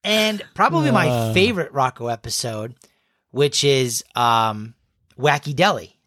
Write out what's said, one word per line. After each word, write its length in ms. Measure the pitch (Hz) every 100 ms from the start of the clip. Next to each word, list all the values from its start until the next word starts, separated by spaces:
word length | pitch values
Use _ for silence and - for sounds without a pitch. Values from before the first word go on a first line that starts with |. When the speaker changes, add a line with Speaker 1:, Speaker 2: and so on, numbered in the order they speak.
Speaker 1:
And 380 | 202 214 214 214 - -
probably 340 | 220 330 302
my 160 | 220 160
Speaker 2:
Uh. 260 | 123 113
Speaker 1:
favorite 380 | 113 202 202 156
Rocco 360 | 139 127 - 117
episode, 680 | 113 120 - 123 110 113 127 - _ _ _ _
which 320 | 127 143 -
is, 400 | 143 135 127 117 - -
um, 580 | 120 117 113 107 110 - _ _ _ -
Wacky 380 | 139 143 - 143
Deli. 420 | 180 143 80 _